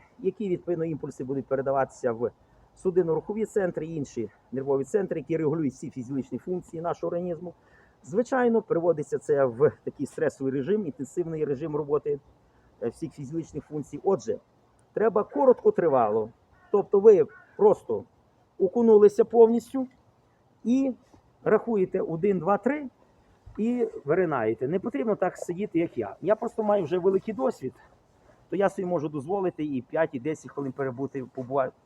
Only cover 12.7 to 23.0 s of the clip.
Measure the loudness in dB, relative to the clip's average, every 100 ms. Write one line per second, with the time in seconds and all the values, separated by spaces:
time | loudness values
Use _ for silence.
12.7 | _ -8 -6 -12 -10 -8 -8 -8 -12 -10
13.7 | -10 -10 -4 -2 0 -2 -6 _ _ _
14.7 | _ _ 0 0 0 -2 2 4 6 4
15.7 | 2 2 2 2 0 -4 -10 _ _ _
16.7 | 0 2 6 8 8 4 -6 -20 2 2
17.7 | 2 -2 -6 -6 _ _ _ _ -2 0
18.7 | 4 6 8 8 6 2 6 6 6 -2
19.7 | -6 -6 _ _ _ _ _ _ _ 0
20.7 | 0 0 -4 _ -20 _ _ 0 2 2
21.7 | 0 0 -2 -4 -2 0 0 0 0 0
22.7 | -2 -6 -16